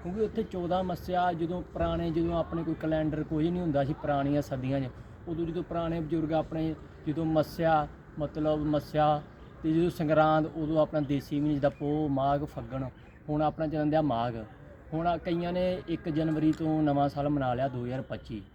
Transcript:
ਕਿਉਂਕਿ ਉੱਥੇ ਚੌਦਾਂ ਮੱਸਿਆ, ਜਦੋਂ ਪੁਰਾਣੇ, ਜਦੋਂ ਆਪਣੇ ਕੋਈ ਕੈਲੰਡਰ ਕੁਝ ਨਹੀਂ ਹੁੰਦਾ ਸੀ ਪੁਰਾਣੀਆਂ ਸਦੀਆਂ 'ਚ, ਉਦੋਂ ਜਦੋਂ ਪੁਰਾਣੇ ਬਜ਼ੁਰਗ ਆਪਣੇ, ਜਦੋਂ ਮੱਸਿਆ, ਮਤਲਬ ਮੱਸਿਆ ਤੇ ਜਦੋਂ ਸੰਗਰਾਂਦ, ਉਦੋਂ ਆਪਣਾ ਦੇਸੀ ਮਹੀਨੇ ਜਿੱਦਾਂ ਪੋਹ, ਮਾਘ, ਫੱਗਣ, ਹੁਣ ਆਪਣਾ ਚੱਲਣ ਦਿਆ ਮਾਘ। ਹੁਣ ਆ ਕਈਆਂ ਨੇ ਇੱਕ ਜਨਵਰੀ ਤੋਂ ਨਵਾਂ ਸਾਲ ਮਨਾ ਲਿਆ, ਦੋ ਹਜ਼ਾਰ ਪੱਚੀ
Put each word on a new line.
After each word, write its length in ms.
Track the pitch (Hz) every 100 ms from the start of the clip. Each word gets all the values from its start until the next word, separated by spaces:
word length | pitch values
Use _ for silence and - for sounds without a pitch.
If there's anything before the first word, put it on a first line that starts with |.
ਕਿਉਂਕਿ 180 | 170 196
ਉੱਥੇ 220 | 214 -
ਚੌਦਾਂ 400 | 220 185 175 180
ਮੱਸਿਆ, 500 | 185 170 - 180 180
ਜਦੋਂ 280 | 170 165 175
ਪੁਰਾਣੇ, 500 | 165 - 170 165 170
ਜਦੋਂ 280 | 160 165 170
ਆਪਣੇ 240 | 160 165
ਕੋਈ 120 | 160 156
ਕੈਲੰਡਰ 420 | 160 160 156 151
ਕੁਝ 240 | 151 156 160
ਨਹੀਂ 140 | 175
ਹੁੰਦਾ 220 | 175 143
ਸੀ 100 | 139
ਪੁਰਾਣੀਆਂ 480 | 151 147 143 139 143
ਸਦੀਆਂ 400 | 139 135 131 139
'ਚ, 80 | 131 - - - -
ਉਦੋਂ 180 | 160 165
ਜਦੋਂ 180 | 165
ਪੁਰਾਣੇ 360 | 160 170 165 165
ਬਜ਼ੁਰਗ 340 | 151 165 156
ਆਪਣੇ, 420 | 160 151 160 160 156 - - -
ਜਦੋਂ 180 | 151 160
ਮੱਸਿਆ, 640 | 156 147 - 165 156 147 - - -
ਮਤਲਬ 400 | 143 160 151 151
ਮੱਸਿਆ 600 | 151 151 143 151 151 147 147 - - -
ਤੇ 100 | 160
ਜਦੋਂ 160 | 160 175
ਸੰਗਰਾਂਦ, 560 | - 156 151 156 156 156
ਉਦੋਂ 360 | 165 151 160
ਆਪਣਾ 180 | 151 156
ਦੇਸੀ 400 | 135 143 - 147
ਮਹੀਨੇ 140 | 151
ਜਿੱਦਾਂ 160 | 147 139
ਪੋਹ, 400 | 131 147 151 151
ਮਾਘ, 360 | 135 135 143 147
ਫੱਗਣ, 440 | 147 117 131 131 - - - -
ਹੁਣ 120 | 151
ਆਪਣਾ 260 | 151 - 160
ਚੱਲਣ 180 | 156 151
ਦਿਆ 160 | 156
ਮਾਘ। 420 | 151 117 120 113 107 - - - -
ਹੁਣ 140 | 156 170
ਆ 100 | 165
ਕਈਆਂ 360 | 180 170 175
ਨੇ 280 | 180 185 180 -
ਇੱਕ 220 | 165 175
ਜਨਵਰੀ 420 | 151 160 156 156
ਤੋਂ 320 | 151 160 156
ਨਵਾਂ 260 | 151 143 143
ਸਾਲ 200 | 143 143
ਮਨਾ 240 | 147 127
ਲਿਆ, 140 | 123 135
ਦੋ 180 | 127 120
ਹਜ਼ਾਰ 160 | 131
ਪੱਚੀ 400 | - 117 - 110 95